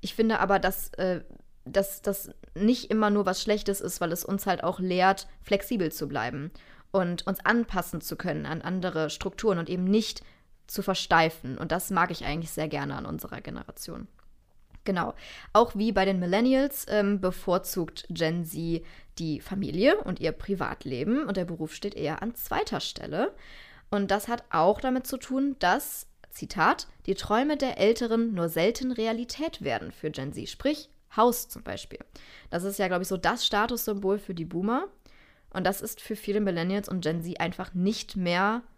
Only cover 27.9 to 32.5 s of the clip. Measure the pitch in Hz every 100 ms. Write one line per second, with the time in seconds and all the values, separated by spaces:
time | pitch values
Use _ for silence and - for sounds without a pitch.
27.9 | 226 240 226 233 196 170 165 180 226 254
28.9 | 240 226 226 240 - 320 - 143 117 82
29.9 | - 156 151 135 - - - 269 302 -
30.9 | - _ - 240 240 - - - 95 -
31.9 | - - - - - -